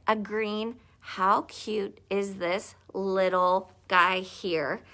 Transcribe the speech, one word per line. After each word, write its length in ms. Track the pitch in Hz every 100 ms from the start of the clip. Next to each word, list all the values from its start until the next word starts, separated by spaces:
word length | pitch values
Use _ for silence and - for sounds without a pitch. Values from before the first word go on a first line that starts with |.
| -
a 80 |
green, 640 | 220 202 214 214 214 226 240 _ _
how 420 | - - 190 214 339
cute 520 | - - 208 202 - -
is 260 | 196 202 196
this 380 | 170 190 - - _
little 800 | - 196 190 185 185 180 190 190 - -
guy 320 | 185 175 185
here? 600 | 185 - 196 165 139 190 -